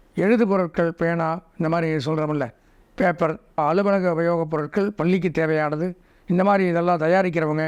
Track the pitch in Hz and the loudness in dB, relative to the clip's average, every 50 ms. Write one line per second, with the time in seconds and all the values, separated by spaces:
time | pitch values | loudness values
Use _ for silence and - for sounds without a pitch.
0 | _ _ _ - 170 202 240 220 233 190 196 190 180 160 - - 170 165 160 - | _ _ _ -2 2 2 4 4 4 2 2 0 0 -2 -2 -2 -2 -2 -2 -2
1 | 170 165 170 170 165 160 160 180 - _ _ - 170 160 165 170 165 160 156 151 | -2 -2 0 0 -2 -2 -4 -6 -8 _ _ -4 -2 -2 0 0 0 -2 -2 -2
2 | 120 151 160 156 156 151 151 147 135 113 - _ _ _ _ _ _ _ _ - | -2 -2 -2 -2 -2 -2 -2 -4 -4 -6 -8 _ _ _ _ _ _ _ _ -2
3 | 185 180 170 - 180 156 160 - - _ _ - 151 147 165 196 202 202 196 196 | 0 0 0 0 -2 -2 -2 -4 -12 _ _ -2 0 0 2 2 2 2 2 2
4 | 185 180 165 160 170 170 170 165 165 156 165 151 147 147 - 214 196 208 208 - | 0 0 0 0 0 0 0 0 -2 -2 -2 -4 -4 -2 -2 -2 -2 -2 -2 -2
5 | 156 175 185 190 165 180 143 160 160 156 160 151 151 147 151 151 170 185 175 - | 0 2 2 2 0 -2 -2 0 0 0 0 0 0 -2 -2 -4 -4 -6 -8 -10
6 | _ _ _ _ _ - 175 180 185 202 202 196 190 180 170 170 170 175 180 160 | _ _ _ _ _ -2 0 2 2 4 2 2 2 2 2 0 2 0 0 0
7 | 156 160 180 190 190 180 156 170 160 151 151 156 156 | 2 2 2 2 2 2 0 -2 -2 0 0 -2 -2